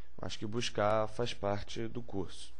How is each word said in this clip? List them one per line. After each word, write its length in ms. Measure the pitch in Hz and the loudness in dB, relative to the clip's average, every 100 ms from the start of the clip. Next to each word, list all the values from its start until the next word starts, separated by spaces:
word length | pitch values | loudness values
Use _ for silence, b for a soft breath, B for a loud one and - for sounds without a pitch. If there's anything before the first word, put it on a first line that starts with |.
| B - | B -2
Eu 80 | - | -2
acho 140 | - | -2
que 60 | 110 | -2
buscar 640 | 113 120 - 104 110 107 | 0 0 2 4 4 2
faz 240 | - 120 | 0 0
parte 560 | - 101 101 - - 113 | 0 0 0 0 -2 -2
do 120 | 117 | -2
curso. 520 | 120 98 85 - - - | -2 0 -2 -2 -2 -4